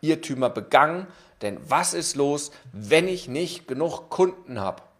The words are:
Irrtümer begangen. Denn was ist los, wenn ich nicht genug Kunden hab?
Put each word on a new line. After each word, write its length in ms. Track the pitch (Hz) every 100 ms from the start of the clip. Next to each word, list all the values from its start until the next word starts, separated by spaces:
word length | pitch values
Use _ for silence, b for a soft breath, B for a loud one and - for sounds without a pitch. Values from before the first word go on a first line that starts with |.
Irrtümer 480 | 151 156 - 131 127
begangen. 600 | 120 101 123 151 175 190 B B B
Denn 160 | 104 101 151
was 260 | 143 170
ist 200 | - -
los, 380 | 135 143 147 143 B 127
wenn 360 | 104 104 156 185
ich 180 | 180 143
nicht 400 | 131 175 - -
genug 420 | 131 165 - -
Kunden 520 | - 185 185 - 120
hab? 280 | 95 90 - _